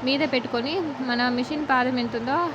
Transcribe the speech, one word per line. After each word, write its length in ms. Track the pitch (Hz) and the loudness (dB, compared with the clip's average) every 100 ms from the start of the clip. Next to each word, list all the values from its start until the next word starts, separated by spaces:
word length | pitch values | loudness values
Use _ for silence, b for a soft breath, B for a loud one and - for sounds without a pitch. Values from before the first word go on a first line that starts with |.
| 247 | 2
మీద 180 | 277 302 | 2 2
పెట్టుకొని, 380 | 254 240 240 247 339 330 262 254 | 0 0 -2 0 -2 -2 -4 -2
మన 140 | 240 247 247 | 0 2 0
మిషన్ 300 | 247 302 302 | -2 -2 0
పాదం 240 | 254 247 247 | 2 2 0
ఎంత 140 | 233 233 | -2 -2
ఉందో 180 | 233 294 349 | -2 0 0